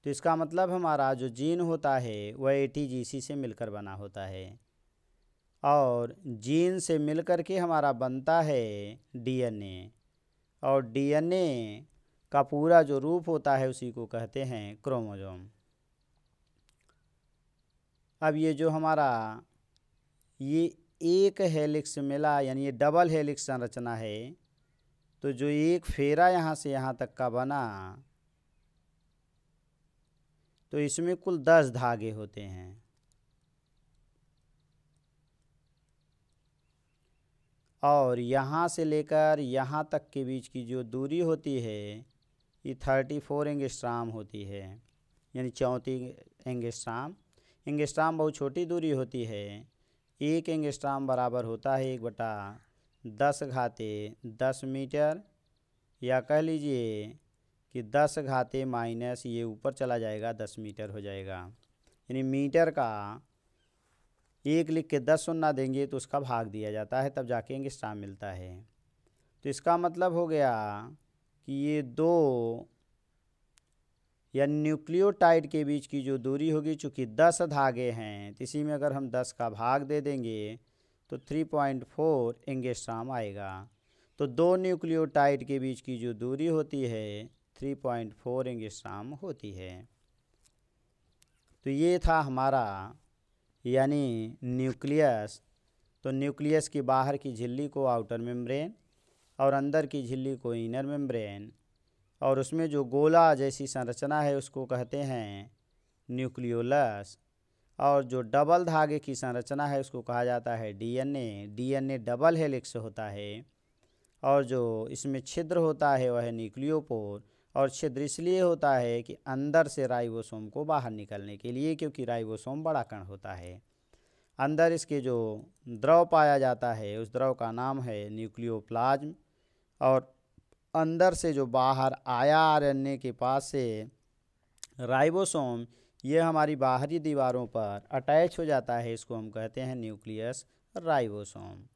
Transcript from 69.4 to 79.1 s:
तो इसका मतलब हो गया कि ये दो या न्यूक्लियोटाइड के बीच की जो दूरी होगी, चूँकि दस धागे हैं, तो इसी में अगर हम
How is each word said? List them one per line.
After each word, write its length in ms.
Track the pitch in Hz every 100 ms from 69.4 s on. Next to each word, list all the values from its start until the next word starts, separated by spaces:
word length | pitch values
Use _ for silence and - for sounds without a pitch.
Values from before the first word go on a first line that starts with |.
तो 40 | 139
इसका 280 | 135 - 170
मतलब 340 | 175 170 180
हो 140 | 170 170
गया 260 | 156 139 113 107 104 117 151 _ _ _ _ -
कि 40 |
ये 280 | 139 147 151
दो 840 | 135 120 160 170 147 127 117 117 - _ _ _ _ _ _ _ _ _ _ _ _ _ _ _ _
या 120 | 135 139
न्यूक्लियोटाइड 1000 | 151 151 156 151 175 202 202 170 165 151
के 140 | 156
बीच 220 | 143 147 131
की 140 | 143
जो 140 | 131 135
दूरी 300 | 123 139 156
होगी, 240 | 156 151
चूँकि 320 | 151 143 139 123
दस 340 | 107 165 170
धागे 460 | 170 143 135 123 123
हैं, 440 | 113 107 101 101
तो 100 | 104
इसी 180 | 131 147
में 80 | 151
अगर 180 | 147 143
हम 160 | 139 135